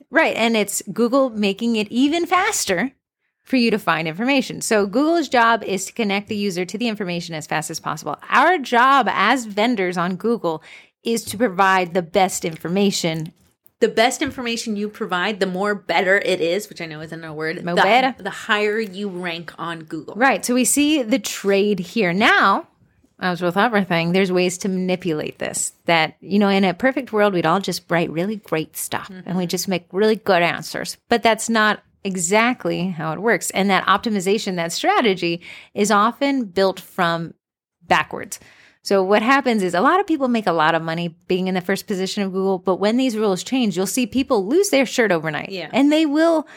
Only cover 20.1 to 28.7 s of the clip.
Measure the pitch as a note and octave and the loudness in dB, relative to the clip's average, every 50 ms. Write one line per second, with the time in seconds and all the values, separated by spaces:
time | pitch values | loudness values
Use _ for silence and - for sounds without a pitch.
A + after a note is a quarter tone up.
20.1 | - G3 A3+ C4+ C#4+ C4+ - - B3 B3+ B3 A#3+ - C#4+ D4 D4 D#4 D4+ A#3+ G#3+ | -2 2 2 2 2 2 0 0 2 2 2 2 2 2 2 2 2 0 2 0
21.1 | C4 B3+ G#3 - - - - G3 G3 G3 F#3+ G3+ G#3 F3+ F3 - - A#3 G3+ F3 | 0 0 -2 -4 -8 -4 0 2 2 4 4 2 0 -2 -4 -6 -2 0 0 0
22.1 | E3+ G3 A3+ D4+ G4 G4 B3+ G3 G3+ C#4+ E4+ _ _ _ _ _ _ _ _ _ | 2 2 4 4 4 4 4 4 2 2 -2 _ _ _ _ _ _ _ _ _
23.1 | _ - - F#3 F3+ E3+ F3 F3 F3 G3+ G#3 B3 A3 G3+ F#3+ F3 F3 E3+ E3 E3+ | _ -6 -4 -4 -2 -2 -2 0 2 2 2 2 2 0 0 2 0 0 2 2
24.1 | F3 F#3+ G3 F#3 F3+ F3+ F3+ F3+ F3 - - G3+ F#3 F#3 F#3 F3+ F#3 F3+ - F3+ | 2 2 2 2 2 2 2 0 -2 -2 -4 -2 -2 -2 0 -2 -2 -2 -2 -4
25.1 | D#3 D3+ C#3+ - - - - - - - - - - _ - - E3+ E3 D#3 D3+ | -4 -4 -4 -8 -8 -8 -8 -6 -4 -6 -6 -6 -8 _ 0 2 2 2 2 0
26.1 | - _ - - G3 G#3 G#3 G3 G3 G3 G3+ F#3 F3 - A#3+ C4 C4 D4+ B3+ - | -4 _ -6 0 2 4 4 4 4 2 2 2 0 0 0 0 0 -2 -6 -2
27.1 | A3 G#3 G#3 G#3 G3 F3 D#3+ D#3 E3+ G3 F#3 F#3+ F3 - _ - F3 E3+ E3+ - | 0 2 2 2 2 2 2 2 2 0 0 -4 -6 -6 _ -2 0 0 0 0
28.1 | D3 D#3+ F3+ G#3 A3 G3+ - - D#3+ D#3 D#3 - | -2 -4 -4 -4 -6 -8 -6 -4 -4 -4 -4 -6